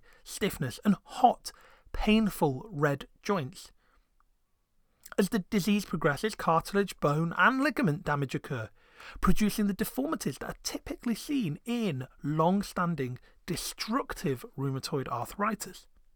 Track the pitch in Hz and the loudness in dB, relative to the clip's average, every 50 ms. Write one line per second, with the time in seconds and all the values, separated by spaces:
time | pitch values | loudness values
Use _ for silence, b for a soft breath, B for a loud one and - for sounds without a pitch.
0 | b b b b b - - - 220 190 - - 147 127 - - - 208 196 - | b b b b b -14 -6 -2 -2 -2 -2 -2 -4 -6 -6 -2 2 2 2 2
1 | _ - - - - 240 202 - - - b b b b b b b b _ - | _ -14 -4 4 6 6 6 4 -6 -16 b b b b b b b b _ -2
2 | - - 214 220 226 196 - - 180 151 131 127 - 226 208 143 147 147 139 139 | 2 4 6 6 4 2 0 2 0 0 0 -2 -6 -8 -4 0 2 2 2 0
3 | - - _ _ - - 208 185 139 123 - - - - _ _ _ _ _ _ | -4 -14 _ _ -4 -2 -2 -2 -2 -4 -10 -14 -20 -20 _ _ _ _ _ _
4 | _ _ _ _ _ _ _ _ _ _ _ _ _ _ _ _ _ _ _ _ | _ _ _ _ _ _ _ _ _ _ _ _ _ _ _ _ _ _ _ _
5 | _ - - - 208 180 - 220 175 - - 214 165 - 202 208 196 - - 170 | _ -14 0 0 0 2 2 0 -2 0 0 0 2 4 2 2 0 -2 -6 0
6 | - 160 143 135 - 214 208 - - - 165 165 165 - - 196 202 190 - - | 0 0 0 0 -2 -4 -4 -2 0 2 2 2 2 2 0 0 0 0 -4 -2
7 | - 151 143 151 165 170 - - 180 208 262 262 269 302 247 - 285 185 147 151 | 0 2 2 2 0 0 2 4 4 4 4 4 2 0 2 2 2 2 2 0
8 | - - 151 143 143 127 - 147 - - 143 123 92 - B B B B B B | 0 -2 0 0 -2 -2 -4 -6 -6 -4 -6 -6 -6 -8 B B B B B B
9 | B B B B - 196 180 - 214 208 - - 214 202 202 - 214 - - - | B B B B 6 6 8 8 6 4 2 2 0 0 0 -2 -4 -4 -2 -4
10 | 262 311 320 - - 214 208 - - - - - - - - 302 - - - - | -2 -2 -2 -4 -4 -6 -6 -6 -8 -10 -10 -10 -10 -10 -10 -8 -8 -10 -12 -6
11 | - 240 226 - - - 294 277 233 160 147 180 _ - 233 240 226 202 151 127 | -2 -2 -2 -2 -2 -2 -2 0 0 0 -4 -6 _ -4 -2 0 0 0 -2 -2
12 | 131 - - - - 143 151 156 160 170 190 202 202 - - - 180 170 170 147 | -6 -10 -14 -8 -4 -4 2 4 4 4 4 2 0 -2 -2 -2 0 0 0 -2
13 | 135 123 127 123 b b b b _ - 175 - - - - - - - 220 269 | -4 -6 -6 -10 b b b b _ -6 -6 -6 -6 -8 -8 -8 -6 -2 -2 -2
14 | - - - - - 170 135 120 - - - - 135 139 131 131 - - - 143 | -2 -4 -8 -4 -2 -2 -2 -2 -6 -14 -8 -4 -4 -2 -2 -2 -4 -4 -4 -4
15 | 127 - - 120 117 - - - 202 214 220 - - 190 185 - - - _ - | -4 -4 -4 -6 -6 -8 -4 -2 -2 -2 -2 -4 -8 -12 -12 -18 -20 -20 _ -20
16 | - _ _ | -20 _ _